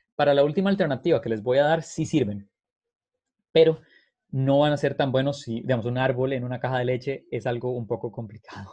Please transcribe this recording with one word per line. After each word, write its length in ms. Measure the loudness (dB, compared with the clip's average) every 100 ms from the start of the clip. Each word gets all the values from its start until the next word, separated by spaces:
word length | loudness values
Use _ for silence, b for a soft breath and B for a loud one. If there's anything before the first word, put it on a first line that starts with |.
| _
Para 180 | 0 2
la 120 | 4
última 260 | 4 2 0
alternativa 500 | 0 0 0 2 2
que 80 | 2
les 140 | -2
voy 160 | 2 2
a 60 |
dar, 180 | 4 2
sí 240 | -2 -8 -2
sirven, 420 | 0 0 -4 -12 _ _ _ _ _ _ _ _ _ _
pero 300 | 4 4 4 b b b _ _
no 240 | -2 2 4
van 140 | 4
a 40 | 2
ser 200 | 0 0
tan 160 | 0
buenos 300 | 0 0 -4
si, 180 | -6 -6
digamos, 260 | -2 -2 -2
un 100 | -2
árbol 360 | 0 0 -2
en 100 | -2
una 160 | -6 -6
caja 200 | -4 -2
de 60 |
leche 400 | -2 -2 -4 -8 -8
es 160 | -6 -4
algo 240 | -4 -4
un 160 | -6 -6
poco 240 | -6 -6
complicado, 580 | -10 -14 -16 -18 -18 -18